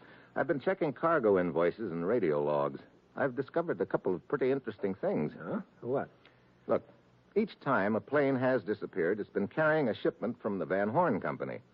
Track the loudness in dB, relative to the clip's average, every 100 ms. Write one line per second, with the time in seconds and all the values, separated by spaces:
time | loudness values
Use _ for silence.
0 | -20 -20 -8 -4 -2 -2 -2 -2 -2 0
1 | 2 4 6 4 4 2 2 0 -4 -2
2 | 0 2 2 2 2 0 0 -4 -14 -20
3 | _ -4 -2 -2 -4 -2 -2 -2 -2 -2
4 | -2 -4 -2 0 2 0 -4 -4 -4 -2
5 | -2 -2 -4 -6 -6 -6 -8 -10 -4 -4
6 | -4 -12 -20 -20 _ _ -2 -2 -2 -20
7 | _ _ _ -2 -2 -4 -2 0 2 0
8 | 0 2 2 2 2 2 0 -4 -4 0
9 | 0 0 -2 -2 -2 0 2 2 2 0
10 | -2 -2 -4 -4 -4 -4 -2 0 0 2
11 | 2 0 -4 -6 -8 -10 -14